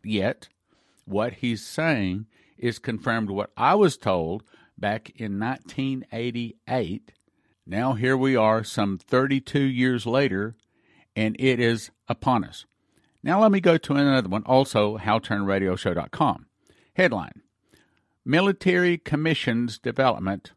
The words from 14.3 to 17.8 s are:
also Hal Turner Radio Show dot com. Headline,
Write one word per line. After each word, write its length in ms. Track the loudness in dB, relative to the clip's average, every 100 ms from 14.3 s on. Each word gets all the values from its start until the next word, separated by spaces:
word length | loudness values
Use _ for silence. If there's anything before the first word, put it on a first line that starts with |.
| -4 2
also 500 | 4 4 2 0 0
Hal 220 | 0 0
Turner 240 | 0 -2
Radio 320 | 0 2 0 0
Show 180 | -2
dot 160 | -4 -6
com. 380 | 0 0 0 -10 _ _ _ _ 0
Headline, 480 | 2 0 -8 -16 _ _ _ _